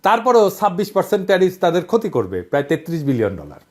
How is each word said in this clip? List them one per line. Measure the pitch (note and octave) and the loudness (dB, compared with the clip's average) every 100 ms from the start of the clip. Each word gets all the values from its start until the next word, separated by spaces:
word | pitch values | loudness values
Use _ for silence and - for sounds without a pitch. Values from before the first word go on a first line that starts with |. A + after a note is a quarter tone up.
| - | 2
তারপরেও | A3+ A#3 A#3+ G3+ G3 | 2 4 4 4 2
ছাব্বিশ | G#3 F3+ G3 | -2 0 -2
পার্সেন্ট | G3 F#3 G#3 F#3+ | -2 0 -2 0
ট্যারিফ | F#3+ F#3 F#3 | 2 2 2
তাদের | F3 E3+ E3 | 0 0 0
ক্ষতি | A3 G#3+ C3+ | -2 0 -2
করবে, | G2 F#2 F2 | -2 -6 -4
প্রায় | C#3 C#3+ | -4 0
তেত্রিশ | D#3+ - E3 C#3+ | -4 -4 -6 -2
বিলিয়ন | B2+ G#2 F#2 | 0 -2 -4
ডলার। | D2 D2 _ | -14 -20 _